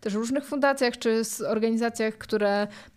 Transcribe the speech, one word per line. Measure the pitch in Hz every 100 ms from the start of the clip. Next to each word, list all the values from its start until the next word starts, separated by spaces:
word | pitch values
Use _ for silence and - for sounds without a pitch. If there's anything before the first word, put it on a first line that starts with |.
też | 220
różnych | 202 233 269 277
fundacjach | 294 277 269 240 240
czy | 226 220
z | 220 -
organizacjach, | 151 220 226 226 233 226 220 220
które, | - 214 202 202 208 - -